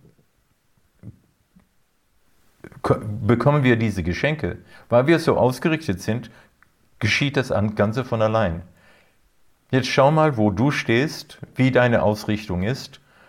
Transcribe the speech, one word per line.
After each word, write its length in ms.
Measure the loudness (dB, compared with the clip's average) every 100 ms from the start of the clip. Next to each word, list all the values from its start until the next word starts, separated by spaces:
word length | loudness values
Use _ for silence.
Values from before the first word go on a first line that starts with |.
| _ _ _ _ _ _ _ _ _ _ -20 -20 _ _ _ _ _ _ _ _ _ _ _ _ _ _ -20 -10
ko-, 180 | -4 -2
bekommen 640 | -4 -6 0 2 2 2
wir 120 | 2 2
diese 280 | 0 -2
Geschenke. 540 | -4 -2 -2 -2 -6 -8 -14 -20 0
Weil 200 | 2 4
wir 100 | 2
so 180 | 2 2
ausgerichtet 640 | 2 0 -2 -2 -4 -6
sind, 300 | -4 -6 -8 -18 _ _ _ _ _ _
geschieht 360 | -2 0 0 0
das 140 | -2
an-, 240 | -2 -2
Ganze 300 | 0 0 0
von 180 | -4 0
allein. 400 | 0 2 0 -4 -10 _ _ _ _ _ _ _ _ _ _
Jetzt 160 | -2 0
schau 240 | 2 4
mal, 240 | 4 2 2
wo 160 | 0
du 180 | 2 0
stehst, 680 | 0 0 0 0 -6 -16 -20 -14 0
wie 160 | 2
deine 320 | 4 4 2
Ausrichtung 580 | 2 0 -4 -6 -4 -4
ist, 380 | -4 -4 -10 -20 _ _